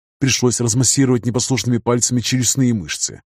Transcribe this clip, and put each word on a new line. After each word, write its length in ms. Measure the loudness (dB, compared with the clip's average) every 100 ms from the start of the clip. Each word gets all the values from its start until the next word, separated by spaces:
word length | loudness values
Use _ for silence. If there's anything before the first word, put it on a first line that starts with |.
| _ -4
Пришлось 420 | -2 2 0 2
размассировать 640 | 0 0 2 2 2 2 0
непослушными 540 | -2 -2 -2 0 -2
пальцами 420 | 0 0 0 -2
челюстные 520 | 0 0 0 2 2
мышцы, 480 | 0 -4 -6 -6 -8 _